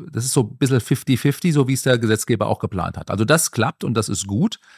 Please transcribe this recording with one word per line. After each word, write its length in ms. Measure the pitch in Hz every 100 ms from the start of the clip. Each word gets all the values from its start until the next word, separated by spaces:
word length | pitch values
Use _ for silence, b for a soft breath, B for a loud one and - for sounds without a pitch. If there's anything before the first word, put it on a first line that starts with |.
| -
das 140 | 113 127
ist 80 |
so 80 | 143
ein 160 | 110 -
bisschen 240 | 135 131
fifty 360 | - 139 - 127
fifty, 340 | 143 - 180
so 160 | 147 131
wie 60 |
es 80 | 131
der 160 | 131 120
Gesetzgeber 480 | 110 107 - 110 107
auch 140 | 107
geplant 360 | 110 95 87 -
hat. 120 | -
Also 160 | 98 110
das 240 | 160 -
klappt 340 | - 110 -
und 120 | - 113
das 140 | 104
ist 180 | 104 98
gut. 320 | 101 214 - b